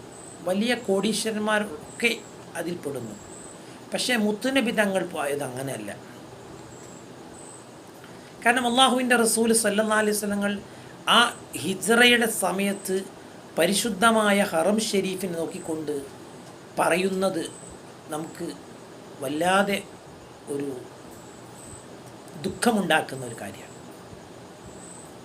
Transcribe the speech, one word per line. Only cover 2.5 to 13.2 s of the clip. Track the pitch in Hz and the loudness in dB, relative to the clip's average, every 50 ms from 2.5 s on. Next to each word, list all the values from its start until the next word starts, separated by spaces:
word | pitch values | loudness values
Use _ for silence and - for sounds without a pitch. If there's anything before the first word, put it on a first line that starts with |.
| - 160 | -8 -6
അതിൽപ്പെടുന്നു. | 175 165 175 175 - 143 120 123 120 107 104 104 - - - - - - - - - - - - - - - | -6 -6 -6 -6 -6 -6 -6 -6 -8 -8 -12 -12 -14 -16 -16 -16 -16 -16 -16 -16 -16 -16 -18 -18 -12 -6 -4
പക്ഷേ | 180 - - 254 233 208 | -2 2 2 2 4 4
മുത്തുനബി | 208 208 208 - 262 269 277 233 233 208 202 | 2 2 2 0 2 2 2 2 2 2 2
തങ്ങൾ | 208 196 190 190 175 175 170 | 2 4 4 0 0 -2 -4
പോയത് | 156 143 143 139 139 143 127 | -4 -2 -2 0 -2 -2 -4
അങ്ങനെയല്ല. | 123 127 135 135 123 113 107 104 90 - - - - - - - - - - - - - - - - - - - - - - - - - - - - - - - - - - - - - - - - - - - - - - - - - - | -4 -4 -4 -4 -4 -6 -6 -8 -10 -10 -12 -16 -16 -16 -16 -16 -16 -16 -16 -16 -16 -16 -16 -16 -16 -16 -16 -18 -18 -18 -18 -18 -18 -18 -18 -16 -16 -16 -18 -18 -18 -18 -18 -18 -18 -20 -20 -20 -20 -18 -18 -18 -18 -18 -18 -18 -8 0 4
കാരണം | 226 247 262 247 240 233 | 4 4 4 4 2 6
അള്ളാഹുവിൻ്റെ | 254 262 254 233 254 254 247 247 233 233 | 8 8 8 8 6 4 6 6 6 6
റസൂൽ | 220 220 220 226 233 226 220 - | 6 4 4 4 6 6 4 4
സല്ലല്ലാഹു | 208 196 208 220 214 214 214 214 | 4 4 4 4 4 4 4 4
അലൈഹി | 208 208 208 | 4 2 2
വസല്ലങ്ങൾ | 214 202 202 202 202 202 202 196 - - - - - - - - - - 180 220 | 0 0 0 0 0 0 0 -2 -6 -12 -16 -16 -16 -16 -16 -6 2 6 6 8
ആ | 240 - - - - - - - 120 | 6 6 2 -4 -12 -12 -10 -4 -2
ഹിജ്റയുടെ | 170 190 190 - 180 233 226 247 240 240 240 240 220 214 - - | -2 -2 0 2 4 8 10 10 10 10 8 6 2 0 0 0
സമയത്ത് | 180 180 190 202 202 196 196 - - 185 190 196 - - - | 0 0 2 0 0 0 -2 -2 -2 -2 -2 -2 -4 -12 -16